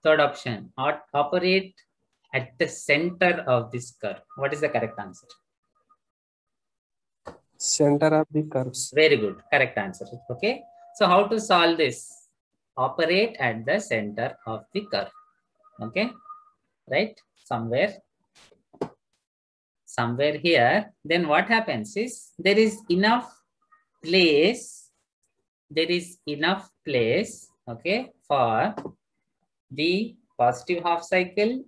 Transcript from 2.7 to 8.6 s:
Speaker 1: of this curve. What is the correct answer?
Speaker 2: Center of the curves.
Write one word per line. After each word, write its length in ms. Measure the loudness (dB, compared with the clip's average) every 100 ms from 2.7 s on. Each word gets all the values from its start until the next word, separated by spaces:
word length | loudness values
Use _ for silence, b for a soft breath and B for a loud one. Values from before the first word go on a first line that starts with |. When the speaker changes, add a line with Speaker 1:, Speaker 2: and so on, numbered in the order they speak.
| -4 -2 0 0 0 0 2 0
Speaker 1:
of 260 | 0 0
this 240 | -10 -12 _
curve. 200 | -10 -10 _ -6
What 160 | -4
is 100 | -2
the 80 | -2
correct 300 | -2 -4 -8
answer? 280 | -14 -16 _ -20 _ _ _ _ _ _ _ _ _ _ _ _ _ _ _ _ _ _ -20 -20 _ _
Speaker 2:
Center 500 | -6 2 2 4 4
of 200 | 2 0
the 100 | -4
curves. 500 | -2 -4